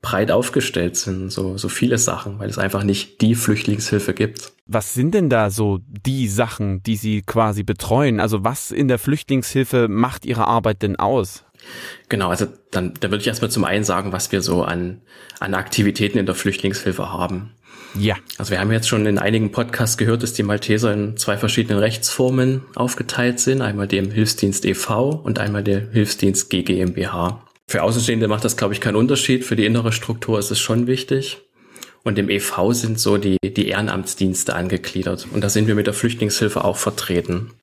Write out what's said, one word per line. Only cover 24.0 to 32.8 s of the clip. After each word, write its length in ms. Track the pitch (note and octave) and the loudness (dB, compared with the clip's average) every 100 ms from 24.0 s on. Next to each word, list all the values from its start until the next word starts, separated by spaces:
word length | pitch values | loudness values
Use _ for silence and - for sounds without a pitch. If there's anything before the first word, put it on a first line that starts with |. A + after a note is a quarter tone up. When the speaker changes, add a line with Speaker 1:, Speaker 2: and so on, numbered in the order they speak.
| G2 | 0
Speaker 1:
Hilfsdienst 560 | G#2+ G#2+ - G2 F#2+ G2 | 2 2 2 0 2 0
E 80 | |
V 340 | F#2+ - A2 C3+ | -2 0 2 2
und 300 | D#3 - A2 | 0 -2 -2
einmal 260 | G#2 G#2 | 0 0
der 260 | G2+ G2 A2 | 0 0 0
Hilfsdienst 600 | A2 G#2 - G2 F#2+ - | 0 2 2 2 2 0
G 120 | F#2 | -2
G 180 | F2+ F#2 | 0 0
M 120 | F#2 | 0
B 160 | F2+ F2+ | 0 -4
H. 340 | F2 F2 A2 - _ - | -2 -2 -4 -14 _ -2
Für 140 | G#2 | 2
Außenstehende 460 | F2 A#2 A2+ A2+ A2 | 2 2 0 2 2
macht 160 | G#2+ | 2
das, 120 | G#2+ - | 0 0
glaub 140 | G2+ | -2
ich, 100 | G2+ | 0
keinen 140 | A2 | 0
Unterschied. 500 | G2+ B2+ C3+ - B2+ | 2 4 2 2 0
Für 120 | B2+ A2+ | 2 2
die 100 | G#2+ | 4
innere 240 | A#2 A2+ | 2 2
Struktur 480 | A2 - A2+ - G#2+ | -2 -4 -6 0 0
ist 140 | G2+ | 0
es 80 | A#2 | -2
schon 260 | - A2+ A#2+ | 0 0 2
wichtig. 520 | B2+ - C3+ C3+ - _ _ - - - _ | 0 0 -2 -2 -10 _ _ -20 -20 -20 _
Und 120 | A2+ G#2 | -2 0
im 140 | G2+ | 2
E 80 | G2+ | 0
V 340 | - E2+ G2 | -2 0 2
sind 280 | A#2+ | 2